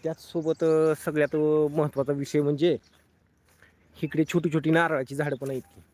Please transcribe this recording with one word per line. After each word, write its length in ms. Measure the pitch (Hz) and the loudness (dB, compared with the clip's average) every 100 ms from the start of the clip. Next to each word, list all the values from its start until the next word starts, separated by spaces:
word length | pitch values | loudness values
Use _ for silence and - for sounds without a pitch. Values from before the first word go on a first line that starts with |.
त्याचसोबत, 600 | 160 160 - 175 160 160 | -6 -8 -8 -6 -2 0
अ, 300 | 165 156 156 151 | 2 4 4 0
सगळ्यात, 300 | - 151 143 | -2 0 0
अ, 320 | 156 151 151 151 147 | 2 2 2 2 0
महत्त्वाचा 360 | 151 - 139 | -2 -2 -2
विषय 280 | 143 139 147 | -2 -2 0
म्हणजे 360 | 143 147 170 127 _ _ _ _ _ _ _ _ _ _ _ - | 0 0 0 0 _ _ _ _ _ _ _ _ _ _ _ -8
इकडे 220 | 156 160 | -6 -2
छोटी 280 | 156 175 160 | 0 0 0
छोटी 180 | 156 147 | -2 2
नारळाची 440 | 160 170 151 131 | 2 2 0 -4
झाडं 220 | 139 147 135 | -4 -4 -4
पण 140 | 135 | -6
आहेत 120 | 135 | -8
की. 180 | - - - | -10 -20 -20